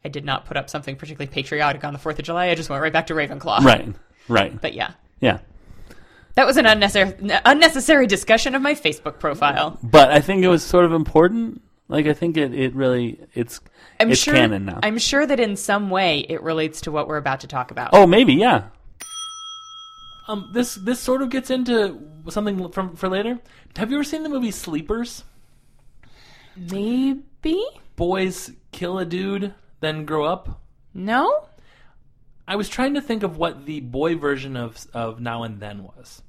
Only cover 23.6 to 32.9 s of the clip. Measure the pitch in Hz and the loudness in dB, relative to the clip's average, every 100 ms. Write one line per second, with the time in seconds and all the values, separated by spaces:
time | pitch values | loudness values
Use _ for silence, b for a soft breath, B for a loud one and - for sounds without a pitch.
23.6 | b - 226 285 294 311 311 277 240 - | b -8 -4 -2 -4 -6 -6 -4 -4 -6
24.6 | - 156 - 226 240 - - - - _ | -8 -8 -4 -6 -6 -12 -20 -20 -20 _
25.6 | _ _ - - b b b b b b | _ _ -20 -20 b b b b b b
26.6 | 175 190 208 247 269 269 - - 311 359 | -10 -6 -2 -2 -2 -4 -10 -8 -4 -2
27.6 | 508 - - - 175 190 190 175 - - | -4 -10 -20 -4 -2 0 -2 -6 -16 -20
28.6 | _ - 175 185 170 175 196 196 196 - | _ -12 -8 -6 -6 -6 -4 -4 -6 -10
29.6 | _ - 156 156 151 156 147 180 - - | _ -8 -6 -6 -4 -2 -2 -4 -8 -14
30.6 | - _ _ - 190 240 359 587 - b | -16 _ _ -12 -2 0 0 -2 -4 b
31.6 | b b b b _ _ - - - 196 | b b b b _ _ -20 -20 -8 -6
32.6 | 196 - 262 | -6 -4 -2